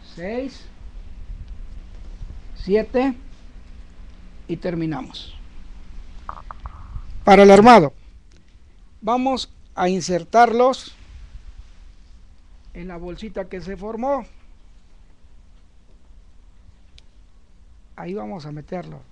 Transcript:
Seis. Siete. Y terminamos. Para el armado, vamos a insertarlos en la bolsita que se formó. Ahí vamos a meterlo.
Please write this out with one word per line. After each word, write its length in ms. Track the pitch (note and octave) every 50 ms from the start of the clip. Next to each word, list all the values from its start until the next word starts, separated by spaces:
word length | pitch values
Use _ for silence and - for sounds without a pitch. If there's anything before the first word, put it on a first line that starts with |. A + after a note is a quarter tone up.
| - - -
Seis. 460 | E3 E3+ G3 A3+ B3 C#4 C4 - - - - - - - - - - - - - - - - - - - - - - - - - - - - - - - - - - - - - - - - -
Siete. 580 | - - F#3 G3 A3 G#3+ - - B3 C4 C4+ A#3+ - - - - - - - - - - - - - - - - - - - - - - - - - -
Y 100 | - F3
terminamos. 800 | D#3+ - F#3 F3 E3 E3 D#3+ D3+ C3 C3 - - - - - - - - - - - - - - - - - - - - - - - - - - D#2+ - - - - - - - - - - - - - - - - -
Para 180 | - G3 G3
el 80 | G3+ G3+
armado, 420 | G3 G3+ G#3 B3 A#3+ G#3 D#3 - - - - - - - - - - - - - - - - - - - - - - -
vamos 500 | - G#3 A#3+ B3+ B3+ C4+ C4 A#3 - - - - - - -
a 160 | - F3+ F#3
insertarlos 1040 | F#3+ F#3 D3 D#3 F3+ E3+ E3+ - - A3+ A#3+ A3+ A3 A#3 B3 C4 B3+ - - - - - - - - - - - - - - - - - - - - - - - - - - - - - - - - - - - - - - -
en 160 | - F3 E3+ F3+
la 80 | F3
bolsita 520 | E3+ F3 F3+ E3+ - A3 A3 - G3+ F#3 -
que 120 | - F#3
se 160 | D#3 F#3 G3
formó. 480 | E3+ G3 G#3+ A3+ A3 A#3+ C#4 C#4+ C4 G#3 - - - - - - - - - - - - - - - - - - - - - - - - - - - - - - - - - - - - - - - - - - - - - - - - - - - - - - - - - - - - - - - - - - - - - - - - - -
Ahí 180 | - - F3 F#3+
vamos 320 | G#3+ G#3+ G#3+ G#3 F3 C#3
a 60 | D3+
meterlo. 500 | D3 D3+ - - F#3 F3+ E3 D#3+ D3+ C#3+ B2+ -